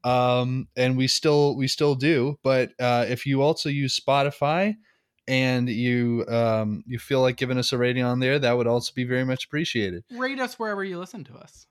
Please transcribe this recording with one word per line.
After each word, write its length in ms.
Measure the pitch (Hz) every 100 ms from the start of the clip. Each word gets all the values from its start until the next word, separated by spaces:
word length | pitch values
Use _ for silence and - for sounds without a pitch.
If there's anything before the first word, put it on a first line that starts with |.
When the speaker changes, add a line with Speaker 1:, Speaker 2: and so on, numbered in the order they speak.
Speaker 1:
Um, 640 | 123 127 123 123 123 127 143 -
and 200 | 127 127
we 120 | 131
still, 480 | - 156 147 143 127
we 120 | 131
still 260 | - 147
do. 440 | 135 143 156 131 147
But, 280 | 135 131 120 -
uh, 240 | 123 123 117
if 200 | 123 147
you 160 | 135
also 260 | 139 160 151
use 320 | 143 135 -
Spotify 760 | - 139 143 - 143 165 202 214 _ _ _ _ -
and 400 | 131 131 127 123
you, 560 | 110 123 123 120 117 -
um, 560 | 117 117 110 107 104 -
you 120 | 120
feel 220 | - 135
like 160 | 127 123
giving 220 | 127 127
us 140 | 120
a 40 | 123
rating 240 | 123 123
on 160 | 123 123
there, 200 | 127 143
that 180 | 127 120
would 100 | 117
also 260 | 120 -
be 100 | -
very 200 | 123 127 131
much 180 | 127
appreciated. 600 | - 147 165 120 98 87 -
Speaker 2:
Rate 300 | 240 262 269
us 180 | 254 -
wherever 240 | 220 202
you 160 | 196 175
listen 240 | 180 220
to 100 | 139
us. 320 | 131 - - _